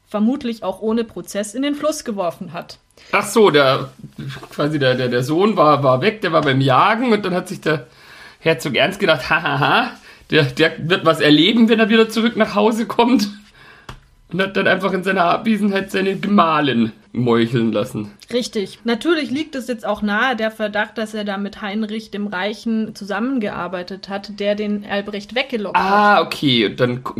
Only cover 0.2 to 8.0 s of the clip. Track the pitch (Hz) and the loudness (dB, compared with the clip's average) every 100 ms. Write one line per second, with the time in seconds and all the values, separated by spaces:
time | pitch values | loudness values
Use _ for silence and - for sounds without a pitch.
0.2 | 214 277 240 226 185 185 220 226 226 180 | 0 0 -4 -6 -6 -4 -2 -2 -4 -8
1.2 | 175 202 208 247 285 285 302 302 - 220 | -10 -8 -6 -4 -4 -2 -4 -4 -6 -4
2.2 | 233 220 180 170 - - _ _ - 190 | -4 -6 -10 -14 -16 -20 _ _ -2 -2
3.2 | 202 240 196 147 135 131 135 - - - | 2 6 6 8 6 2 -2 -14 -20 -14
4.2 | 139 131 - - 147 151 131 127 127 120 | -14 -14 -10 -4 -2 2 2 2 0 0
5.2 | 131 156 208 196 151 143 135 127 190 214 | 0 2 2 4 4 4 4 2 2 -2
6.2 | 180 160 143 131 135 131 185 220 254 208 | 0 0 2 2 4 4 4 2 2 0
7.2 | 185 180 175 160 - 151 - _ | 0 -4 -6 -6 -2 -2 -4 _